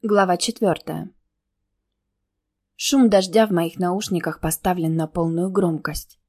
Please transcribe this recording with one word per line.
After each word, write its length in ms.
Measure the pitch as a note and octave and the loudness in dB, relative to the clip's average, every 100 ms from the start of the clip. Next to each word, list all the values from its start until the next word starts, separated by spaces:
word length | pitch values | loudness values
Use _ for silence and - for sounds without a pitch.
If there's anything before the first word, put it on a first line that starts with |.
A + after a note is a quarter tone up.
Глава 360 | A3 G3+ F#3 F3 | 2 2 4 0
четвертая. 720 | - - G3+ D#3 - D#3 - _ _ _ _ _ _ _ _ _ _ _ _ _ _ _ _ | -2 -2 -2 -2 -6 -10 -12 _ _ _ _ _ _ _ _ _ _ _ _ _ _ _ _
Шум 360 | _ - C#4 A#3+ | _ 0 4 6
дождя 360 | G3 F#3 G3 G#3+ | 4 4 2 4
в 40 | |
моих 280 | F3 E3 - | 2 -2 -2
наушниках 600 | F3+ F#3 - F3 D#3+ D#3 | -2 -2 -2 -4 -4 -6
поставлен 560 | D#3+ - F#3+ F3+ D#3+ D#3+ | -6 -4 -2 -2 -2 -2
на 100 | D#3+ | -4
полную 440 | F3 E3 E3 F#3 | -2 -2 -2 -2
громкость. 680 | F#3+ F3+ D#3+ - D#3 - _ | 0 0 -2 -6 -10 -14 _